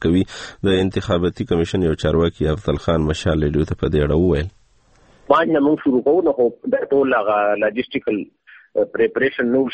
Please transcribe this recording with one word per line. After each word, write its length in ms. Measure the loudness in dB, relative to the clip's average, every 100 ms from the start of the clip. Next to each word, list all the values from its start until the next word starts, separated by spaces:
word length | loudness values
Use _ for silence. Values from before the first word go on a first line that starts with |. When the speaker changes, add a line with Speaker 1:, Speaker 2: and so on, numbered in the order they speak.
| 2
Speaker 1:
کوي. 180 | 2 0 -6 -18 -4 0
د 80 | 2
انتخاباتي 680 | 0 -2 -2 0 0 -2 -2
کمیشن 340 | 0 0 0 0
یو 60 | 0 0
چارواکي 460 | 2 0 0 -2
افضل 240 | -2 -2 -2 0
خان 160 | 0 0
مشال 340 | -2 -2 0
لیډیو 260 | 0 0 -2
ته 40 | -2
په 60 | 0
دې 60 | 0 2
اړه 120 | 2
وویل. 340 | 2 0 -2 -10 _ _ _ _ _ _ 0
Speaker 2:
باندې 300 | 2 2 2 2
موږ 100 | 0
شروع 160 | 0 0 2
کوو، 160 | 2 0
نو 60 | 0
خو 60 | -2 -2 -4
د 80 | -4 0
ټول 240 | 0 2 0
هغه 180 | 0 0 0 0
لاجسټیکل 560 | -2 -2 -6 -6 -4 -4 -6 _ -20 -20 -8 -4 -2 0
پریپریشن 520 | 0 0 -2 0 0
نه 80 | 0
و 100 | 0